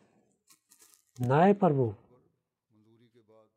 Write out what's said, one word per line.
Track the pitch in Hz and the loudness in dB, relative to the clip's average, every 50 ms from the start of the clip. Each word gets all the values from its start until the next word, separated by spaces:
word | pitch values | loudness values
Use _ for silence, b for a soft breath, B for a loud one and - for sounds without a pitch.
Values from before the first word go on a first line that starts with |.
| _ _ _ _ _ _ _ _ _ _ - _ _ _ _ _ _ _ _ _ _ _ _ - | _ _ _ _ _ _ _ _ _ _ -20 _ _ _ _ _ _ _ _ _ _ _ _ -10
најпрво | 123 120 131 151 175 202 208 202 196 170 147 135 127 113 104 - _ _ _ _ _ _ _ _ _ _ _ _ _ _ 113 107 107 110 113 113 120 117 110 120 110 104 110 110 110 107 _ | -4 -2 0 2 2 2 2 2 0 0 0 0 -2 -4 -6 -10 _ _ _ _ _ _ _ _ _ _ _ _ _ _ _ _ _ _ _ _ _ _ _ _ _ _ -20 _ _ _ _